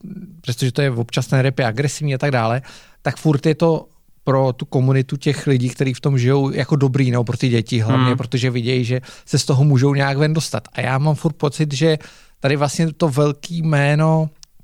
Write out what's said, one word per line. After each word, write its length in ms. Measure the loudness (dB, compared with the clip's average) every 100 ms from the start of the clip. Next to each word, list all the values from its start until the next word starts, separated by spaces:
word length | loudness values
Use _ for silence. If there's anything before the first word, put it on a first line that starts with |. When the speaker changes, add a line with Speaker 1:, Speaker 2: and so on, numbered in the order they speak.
| -18 -16 -18 -12
Speaker 1:
přestože 300 | -8 -4 -2
to 100 | 0
je 100 | 0
občas 360 | -2 -4 -4 0
ten 120 | 2
rap 200 | 2 0
je 60 | -2
agresivní 500 | 0 -4 -4 -4 -2
a 20 |
tak 140 | 0
dále, 300 | 0 0 -2 -6 -18 -20 -8
tak 160 | -8 -2
furt 280 | 0 2 2
je 100 | 2
to 300 | 2 0 -4 _ _ _
pro 300 | 0 2 2
tu 120 | -2 -2
komunitu 520 | 0 2 2 0 -2
těch 300 | -2 -2 0
lidí, 220 | 0 0
kteří 240 | -2 -4
v 80 | -2
tom 160 | 0 2
žijou, 320 | 2 2 0
jako 240 | -2 0 2
dobrý, 360 | 2 2 0
nebo 120 | 0
pro 140 | -2 -2
ty 120 | 0
děti 300 | 0 0 -2
hlavně, 260 | 0 2 2
Speaker 2:
Hmm. 120 | 0
Speaker 1:
protože 320 | -2 -2 -2
vidějí, 340 | -2 -2 -2 -2
že 160 | -4 -6 -18 -4
se 140 | -2
z 60 | 2
toho 180 | 2
můžou 300 | 4 4 4
nějak 240 | 2 0 0
ven 160 | 0
dostat. 340 | 0 -4 -6 -8
A 80 | -6
já 160 | -2 0
mám 180 | 0 0
furt 180 | -2 -2
pocit, 380 | -4 -2 -4
že 240 | 0 0 0 -4 -20 -20 -4
tady 160 | -2 0
vlastně 380 | 0 0 -2
to 160 | 0 0
velký 520 | 2 0 -2 -8 -4
jméno, 640 | 0 2 2 2 2 2 -2 -8 -20 -20